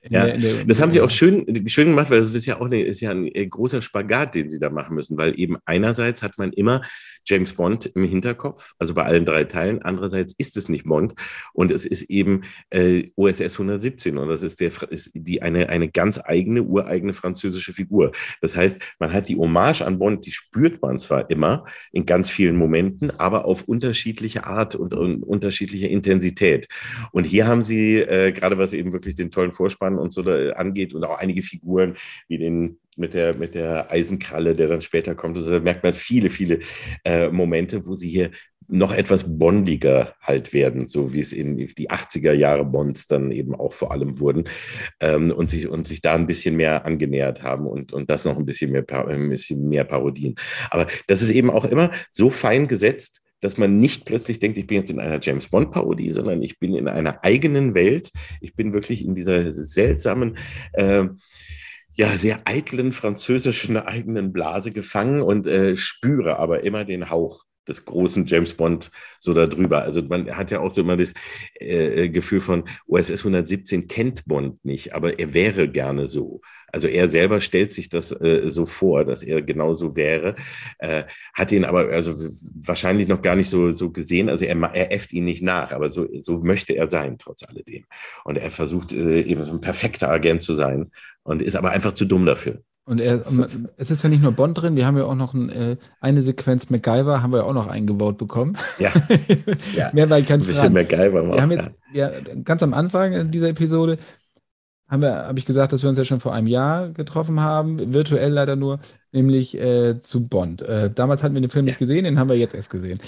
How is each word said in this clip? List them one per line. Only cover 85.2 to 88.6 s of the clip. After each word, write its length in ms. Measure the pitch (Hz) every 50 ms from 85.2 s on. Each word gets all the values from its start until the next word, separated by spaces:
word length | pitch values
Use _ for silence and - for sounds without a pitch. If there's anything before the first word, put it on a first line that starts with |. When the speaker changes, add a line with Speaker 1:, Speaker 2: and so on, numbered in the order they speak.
| 87
Speaker 2:
nicht 180 | 87 85 80 90
nach, 300 | 92 92 87 71 - 69
aber 180 | 67 76 76
so, 160 | - 90 82 - - 69
so 180 | 71 - 87 85
möchte 360 | 85 85 95 95 - - -
er 160 | - 82 78
sein, 260 | 82 82 73 69 62 -
trotz 240 | - - - - -
alledem. 420 | - - 76 - - - - - _ - - - - - - -
Und 120 | - -
er 140 | - - 80
versucht, 420 | - -